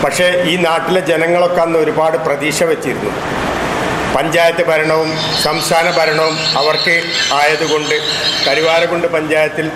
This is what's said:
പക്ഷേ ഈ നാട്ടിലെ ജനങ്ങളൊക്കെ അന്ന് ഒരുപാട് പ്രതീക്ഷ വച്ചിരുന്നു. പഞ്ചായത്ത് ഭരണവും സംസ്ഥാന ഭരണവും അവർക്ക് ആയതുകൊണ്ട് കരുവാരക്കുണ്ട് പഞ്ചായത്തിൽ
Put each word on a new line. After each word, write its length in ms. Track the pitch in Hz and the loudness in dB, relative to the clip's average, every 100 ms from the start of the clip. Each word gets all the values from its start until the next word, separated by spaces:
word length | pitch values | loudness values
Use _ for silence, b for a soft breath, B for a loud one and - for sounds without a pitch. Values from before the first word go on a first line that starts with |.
പക്ഷേ 380 | 147 - 180 180 | 0 2 2 2
ഈ 120 | 175 175 | 0 0
നാട്ടിലെ 440 | 170 165 165 185 | 0 0 0 0
ജനങ്ങളൊക്കെ 600 | 160 160 165 175 175 175 | 2 0 2 2 2 2
അന്ന് 180 | 170 165 | 2 2
ഒരുപാട് 380 | 151 156 160 160 | 0 2 0 0
പ്രതീക്ഷ 460 | 139 139 151 147 | -2 -2 -2 0
വച്ചിരുന്നു. 500 | 170 151 131 - 101 85 - - - - - - - - - | 0 0 -2 -4 -4 -6 -6 -6 -4 -4 -4 -4 -4 -4 -2
പഞ്ചായത്ത് 520 | 131 156 160 170 170 165 | -2 0 2 2 2 0
ഭരണവും 440 | 160 156 160 156 160 160 160 | 2 2 0 0 -2 -4 -2
സംസ്ഥാന 480 | 151 160 156 170 170 | -2 -2 0 2 2
ഭരണവും 460 | 170 160 151 160 156 156 - | 0 0 2 0 0 -2 0
അവർക്ക് 440 | 151 156 180 170 165 - - | 0 0 0 0 0 -4 0
ആയതുകൊണ്ട് 600 | 143 147 156 156 151 147 151 151 - - - 143 | 2 2 2 0 0 0 -2 -2 -2 -2 0 0
കരുവാരക്കുണ്ട് 600 | 143 160 165 170 170 170 | 2 2 2 2 0 0
പഞ്ചായത്തിൽ 640 | 165 156 156 156 156 156 | 0 0 2 2 0 -4